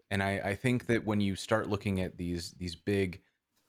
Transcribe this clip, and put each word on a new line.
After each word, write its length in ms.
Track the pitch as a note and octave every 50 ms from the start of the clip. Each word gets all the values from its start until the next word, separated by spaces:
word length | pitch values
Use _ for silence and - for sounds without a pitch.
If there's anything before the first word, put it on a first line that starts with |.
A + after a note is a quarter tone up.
| _ -
And 120 | G2+ G2 G2
I, 160 | G2 G2 G2 -
I 100 | G2 G2+
think 320 | - - B2+ B2 B2 -
that 200 | - A#2 A2 -
when 160 | G#2+ G#2+ G#2 G2+
you 140 | G2 F#2+
start 340 | F#2 - - A2+ A2 - -
looking 300 | G#2 G2 - G#2+ G2 F#2 F2+
at 160 | F2+ - -
these, 340 | F2 E2+ F2 F2 E2+ - -
these 220 | - F2+ F2+ E2
big, 480 | - - - G2+ G2 G2 F2+ E2 - _ _ _ _ _ _ _ _ _